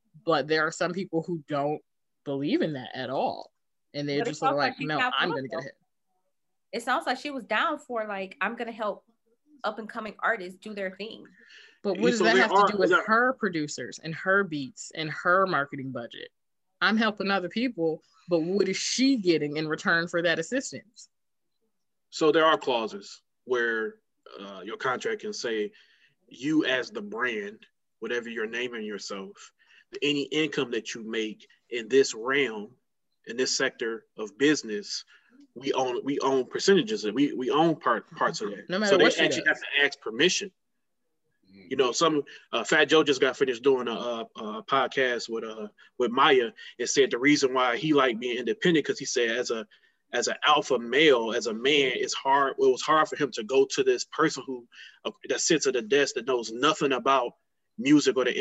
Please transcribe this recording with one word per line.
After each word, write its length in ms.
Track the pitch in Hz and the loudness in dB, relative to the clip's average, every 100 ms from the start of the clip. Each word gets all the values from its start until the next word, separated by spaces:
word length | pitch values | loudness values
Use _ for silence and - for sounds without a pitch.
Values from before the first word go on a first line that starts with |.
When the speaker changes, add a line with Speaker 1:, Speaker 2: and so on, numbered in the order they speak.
| _ 151 170 | _ -8 0
Speaker 1:
But 220 | 151 151 | 0 2
there 180 | 156 156 | 2 2
are 60 | |
some 220 | - 170 | 0 -2
people 280 | 175 180 165 | -2 -4 -4
who 200 | 165 170 - | -4 -6 -4
don't 340 | 143 143 151 - _ _ _ | -2 0 -2 -8 _ _ _
believe 380 | - 139 147 320 | -6 -4 0 0
in 120 | 175 | 0
that 160 | 135 117 131 | -4 -10 -10
at 140 | 123 | -6
all. 420 | 143 - - - _ _ _ _ | -2 -4 -4 -12 _ _ _ _
And 140 | 143 143 | -8 -4
they're 120 | 143 | -2
Speaker 2:
But 80 | 156 | -2
it 40 | |
Speaker 1:
just 80 | 151 | -2
sort 120 | 269 | 0
of 40 | 143 | 0
Speaker 2:
sounds 20 | |
like 120 | 135 | 0
Speaker 1:
like, 60 | 135 | -2
Speaker 2:
she's 100 | 151 | -4
Speaker 1:
"No, 100 | 151 | -2
Speaker 2:
not 160 | 254 135 | 0 0
Speaker 1:
I'm 120 | 175 | -2
Speaker 2:
for 60 | 143 | -2
Speaker 1:
gonna 100 | 131 | -6
Speaker 2:
it, 60 | |
Speaker 1:
go 60 | - | -8
Speaker 2:
though. 20 | |
Speaker 1:
ahead." 120 | - - _ _ _ _ _ _ _ _ _ | -10 -14 _ _ _ _ _ _ _ _ _
Speaker 2:
It 120 | 214 | -8
sounds 220 | 240 254 285 | -2 -2 -2
like 120 | 262 | -4
she 120 | 294 | -6
was 120 | 277 | -10
down 360 | 196 220 330 294 | -4 -2 -2 -4
for, 260 | - 233 214 | -6 -6 -6
like, 320 | 196 190 - | -6 -8 -6
"I'm 140 | 196 233 | -6 -4
gonna 160 | 226 | -10
help 320 | 202 214 - _ _ _ _ _ 294 | -6 -6 -6 _ _ _ _ _ _
up 140 | 208 214 | -6 -6
and 100 | 208 | -10
coming 260 | 240 214 - | -10 -12 -4
artists 380 | 185 226 180 185 | -2 -2 -6 -14
do 140 | 214 | -12
their 180 | 202 190 | -8 -8
thing." 340 | 190 - - - _ - - - _ | -8 -12 -14 -20 _ -20 -20 -20 _
Speaker 1:
But 100 | 202 190 | -4 2
what 20 | |
Speaker 3:
You 100 | 240 | 2
Speaker 1:
does 60 | 226 | 4
Speaker 3:
so 40 | 214 | 4
Speaker 1:
that 80 | |
Speaker 3:
there 80 | 233 | 6
Speaker 1:
have 80 | 220 | 6
to 100 | 190 | 6
Speaker 3:
are, 60 | 208 | 4
Speaker 1:
do 60 | 208 | 4
with 120 | 180 | 4
Speaker 3:
there 140 | 175 202 | 4 4
Speaker 1:
her 280 | 226 254 | 2 2
producers 640 | 262 208 165 147 - 113 - | 0 -2 -2 -6 -8 -12 -12
and 100 | 160 156 | -10 -6
her 280 | 185 196 | 0 2
beats 480 | 190 147 131 - - - | 2 -4 -8 -12 -14 -8
and 140 | 156 | -8
her 340 | 143 180 185 190 | -4 2 2 2
marketing 440 | 147 143 139 131 | 0 -2 -6 -8
budget? 380 | 123 117 - - _ _ _ _ _ | -8 -10 -12 -16 _ _ _ _ _
I'm 160 | 185 220 | 0 2
helping 320 | 233 208 196 | 0 0 0
other 180 | 196 175 | 0 -2
people, 540 | 220 254 185 165 160 _ _ - | -4 -4 -2 -2 -2 _ _ 0
but 100 | 170 | 0
what 280 | 165 202 190 | 2 2 0
is 80 | 180 | -2
she 400 | - - 269 262 | -4 2 2 4
getting 400 | 180 156 147 151 | 2 2 0 -4
in 100 | 156 | -4
return 400 | 160 202 170 170 | -4 0 0 0
for 140 | 175 | 0
that 180 | 170 160 | 0 0
assistance? 720 | 165 262 - 131 - - - _ _ _ _ _ _ _ _ _ _ | -2 -6 -6 -12 -16 -20 -20 _ _ _ _ _ _ _ _ _ _
Speaker 3:
So 200 | - 160 | 0 4
there 140 | 160 160 | 6 6
are 120 | 151 | 4
clauses 640 | 143 120 107 98 - - _ _ 123 | 2 0 -2 -6 -14 -20 _ _ -4
where, 500 | 123 117 113 107 107 _ _ - 65 | 0 0 -2 -4 -8 _ _ -20 -18
uh, 220 | 101 95 | -16 -14
your 140 | 98 110 | -12 -6
contract 440 | 135 123 120 110 | -4 -4 -4 -6
can 120 | 107 | -6
say, 380 | 104 123 110 104 - _ _ _ _ _ | -6 -4 -4 -4 -8 _ _ _ _ _
"You 380 | - 143 156 - | -8 0 2 2
as 260 | 131 110 | 0 -4
the 100 | 110 | -8
brand, 640 | 104 110 123 107 101 107 - _ _ _ | -10 -4 -4 -4 -8 -12 -20 _ _ _
whatever 300 | 113 120 117 | -6 -6 -6
you're 180 | 113 110 | -6 -6
naming 360 | 120 123 117 | -4 -6 -6
yourself, 680 | 107 98 - 101 95 - - _ _ _ _ - | -8 -10 -10 -10 -12 -16 -20 _ _ _ _ -6
any 220 | 143 143 | -2 -2
income 480 | 135 151 156 151 123 | -2 -2 -2 -2 -4
that 220 | 117 107 120 | -4 -6 -10
you 80 | |
make 440 | 110 113 110 104 - _ _ | -8 -6 -6 -8 -20 _ _
in 180 | 117 110 | -10 2
this 260 | 131 131 | 4 4
realm, 640 | 110 120 143 123 107 104 _ _ _ _ _ - | 0 -2 0 -2 -4 -12 _ _ _ _ _ -10
in 100 | 117 | -4
this 180 | 127 - | -2 0
sector 500 | 131 - 117 113 - - | -2 -2 -6 -6 -10 -12
of 200 | 107 101 | -12 2
business, 640 | 147 143 113 104 101 - - _ _ _ _ - | 2 2 -2 -8 -8 -10 -12 _ _ _ _ -8
we 160 | - | -4
own, 300 | - 127 120 | -2 -2 -2
we 160 | 135 143 | -4 -2
own 260 | 135 135 123 | 0 0 0
percentages, 600 | 127 - 196 110 107 104 | 0 4 4 2 -2 -2
and 80 | |
we, 200 | 113 147 | 0 0
we 180 | 120 127 | 0 0
own 240 | 143 165 156 | 2 2 2
part, 340 | 131 107 - | 0 -2 -4
parts 300 | - 120 - | -4 -2 -2
of 80 | 104 | -6
that." 180 | 98 - | -8 -6
Speaker 1:
No 80 | 185 | -2
Speaker 3:
So 20 | |
Speaker 1:
matter 180 | 208 185 | 2 6
Speaker 3:
they 60 | |
Speaker 1:
what 100 | 165 | 6
she 80 | 165 | 4
Speaker 3:
actually 220 | 156 135 | 2 2
Speaker 1:
does. 40 | 160 - | 0 -2
Speaker 3:
have 0 | |
to 260 | - 143 143 | -2 0 0
ask 160 | - | -2
permission. 500 | 113 113 180 - 196 - _ _ _ _ _ _ _ _ _ | -6 0 2 2 -4 -12 _ _ _ _ _ _ _ _ _
You 240 | 98 90 131 | -20 -4 0
know, 140 | 127 | 2
some, 320 | - 165 151 - - _ | 4 2 2 -2 -10 _
uh, 120 | 113 | -6
Fat 220 | 107 160 143 | 2 4 6
Joe 180 | 156 | 6
just 180 | 147 127 | 4 2
got 160 | 131 120 | 0 2
finished 240 | 131 120 | 0 2
doing 240 | 139 127 120 | 2 2 0
a, 40 | |
a, 360 | 107 120 117 110 - | -4 -4 -6 -8 -12
a 260 | 107 110 | -10 -10
podcast 680 | 104 135 127 143 127 120 - | -2 0 2 0 0 0 -4
with, 140 | 113 | -8
uh, 240 | 110 110 104 _ _ - | -8 -10 -14 _ _ -2
with 100 | 120 | 0
Maya 400 | 123 151 131 113 - - - | 4 6 6 4 -4 -14 -8
and 100 | 120 | 0
said 220 | 139 123 | 4 4
the 60 | 120 | 4
reason 340 | 143 147 131 | 2 4 2
why 220 | 131 127 117 | 2 0 0
he 160 | 156 | 2
liked 260 | 143 131 113 | 4 4 2
being 180 | 123 120 | -4 -4
independent, 480 | 117 107 180 160 139 | -4 0 2 2 2
'cause 120 | - | -4
he 60 | 135 | -4
said 240 | 123 117 | -2 0
as 200 | 117 120 | 0 -4
a, 160 | 113 107 _ _ _ _ | -6 -8 _ _ _ _
as 160 | 120 120 | -4 -2
an 80 | - 139 | 0 2
alpha 340 | 147 - 120 | 2 2 -2
male, 520 | 117 131 160 123 110 | 0 4 6 4 2
as 120 | 117 110 | -2 -4
a 60 | |
man, 380 | 110 131 147 131 113 | -2 0 2 2 0
it's 180 | 123 - | -4 -2
hard. 380 | 135 139 135 | 2 2 2
It 40 | - | 2
was 220 | 135 123 | 2 2
hard 260 | - 156 156 | 2 2 2
for 80 | 127 | 0
him 160 | 143 | -4
to 100 | 117 | -4
go 220 | 107 135 135 | 0 2 4
to 180 | - | 2
this 220 | 131 120 - | 2 0 -2
person 380 | - 156 139 131 | 0 0 0 -8
who, 200 | 127 120 - - _ 110 | -12 -12 -20 -20 _ -10
uh, 60 | - - | -8 -4
that 140 | 123 | -2
sits 260 | - 156 135 | 2 2 2
at 80 | 120 | 0
a 60 | |
desk 320 | 110 139 135 123 | 2 2 2 0
that 100 | 120 | -2
knows 260 | 123 113 | -2 -2
nothing 400 | 117 147 156 147 | 0 0 2 0
about 400 | 123 127 135 117 - _ _ _ - | 2 2 2 2 -6 _ _ _ -4
music 400 | 131 147 135 123 | 4 6 6 2
or 80 | 120 | 2
the 100 | - | 2